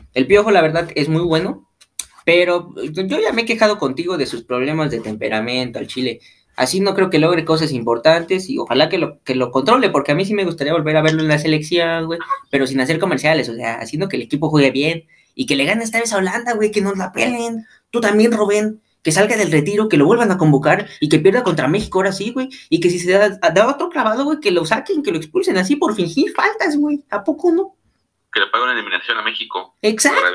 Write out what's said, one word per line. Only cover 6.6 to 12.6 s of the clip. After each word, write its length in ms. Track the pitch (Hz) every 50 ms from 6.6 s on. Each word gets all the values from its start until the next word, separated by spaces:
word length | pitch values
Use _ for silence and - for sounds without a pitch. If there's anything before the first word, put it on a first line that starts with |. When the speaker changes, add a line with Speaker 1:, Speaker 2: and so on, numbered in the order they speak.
| 131 131 180 190
Speaker 1:
no 140 | 196 196 185
creo 140 | 196 190 185
que 120 | 175 151
logre 240 | 156 170 180 165 156
cosas 280 | 156 160 156 160 139
importantes 760 | 135 120 110 117 117 120 - 156 165 170 165 - 185 190 185 -
y 80 | - 123
ojalá 300 | - - 120 135 156 151
que 80 | 190 175
lo, 240 | 151 - - _
que 120 | - - 127
lo 160 | 127 127 123
controle, 380 | - 131 - 208 240 269 226 185
porque 240 | 156 143 135 -
a 20 | 147
mí 100 | 170 196
sí 80 | 196 214
me 100 | 202 190
gustaría 300 | 170 151 - 139 147 165
volver 220 | 170 151 156 156
a 60 | 156
verlo 200 | 156 156 160 160
en 60 | 156 156
la 100 | 151 151
selección, 680 | 160 156 156 151 151 - 175 170 170 165 165 165 165
güey, 120 | 160 165 170 - - - - - _
pero 160 | - 135